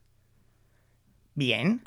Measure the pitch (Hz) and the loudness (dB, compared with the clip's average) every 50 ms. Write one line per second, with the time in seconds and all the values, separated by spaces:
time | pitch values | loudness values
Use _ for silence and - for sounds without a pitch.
0 | _ _ _ _ _ _ _ _ _ _ _ _ _ _ _ _ _ _ _ _ | _ _ _ _ _ _ _ _ _ _ _ _ _ _ _ _ _ _ _ _
1 | _ _ _ _ _ _ - 151 139 123 110 104 127 180 226 254 - | _ _ _ _ _ _ -6 -4 0 0 0 0 0 0 0 -2 -2